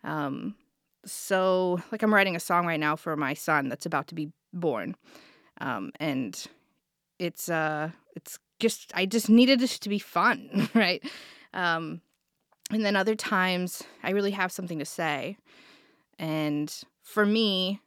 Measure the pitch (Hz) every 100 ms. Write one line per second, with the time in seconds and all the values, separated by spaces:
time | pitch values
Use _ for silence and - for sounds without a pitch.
0 | - 156 143 139 - 208 _ _ _ _
1 | - - - 185 185 185 185 180 - 220
2 | 214 214 196 170 - 175 175 160 151 156
3 | - 151 139 151 - 156 135 120 170 151
4 | 135 165 151 - _ 180 170 117 85 185
5 | _ - - _ _ - 127 113 95 -
6 | 151 135 113 87 - _ _ _ _ _
7 | _ _ 175 - - 165 156 151 156 -
8 | _ - - - _ _ 226 - - -
9 | 190 220 214 220 254 269 254 - 208 202
10 | - 175 208 - - 202 220 226 185 180
11 | 294 - - - - 185 175 165 160 165
12 | _ _ _ _ _ _ - 214 208 202
13 | 190 220 - 196 185 180 180 - - -
14 | - 196 202 196 185 - 180 160 139 -
15 | 165 147 143 202 _ - - - _ _
16 | _ _ 160 156 151 147 151 - - _
17 | - - 208 220 220 190 185 202